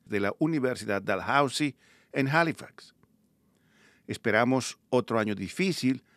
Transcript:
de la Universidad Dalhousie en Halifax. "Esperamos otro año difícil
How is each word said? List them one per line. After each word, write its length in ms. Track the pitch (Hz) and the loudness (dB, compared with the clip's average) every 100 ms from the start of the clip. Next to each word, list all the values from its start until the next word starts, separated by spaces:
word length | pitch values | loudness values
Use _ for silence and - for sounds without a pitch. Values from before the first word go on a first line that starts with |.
| - | -6
de 160 | 104 | -2
la 120 | 101 - | -2 0
Universidad 640 | 156 156 127 117 110 98 | 0 0 0 -2 -4 -4
Dalhousie 760 | 98 95 104 139 139 - 147 - _ _ _ | -2 -2 2 2 2 0 -4 -6 _ _ _
en 160 | 143 135 | -4 0
Halifax. 680 | 160 165 - - - - _ _ _ _ _ _ _ _ _ _ _ - | 2 2 -2 -12 -20 -20 _ _ _ _ _ _ _ _ _ _ _ -12
"Esperamos 720 | 107 117 107 123 131 - - _ | -4 2 4 4 2 -2 -10 _
otro 300 | 127 117 113 | 0 2 0
año 160 | 107 98 | 0 -2
difícil 680 | 95 - 190 151 127 127 - | -6 -2 -2 0 -2 -2 -8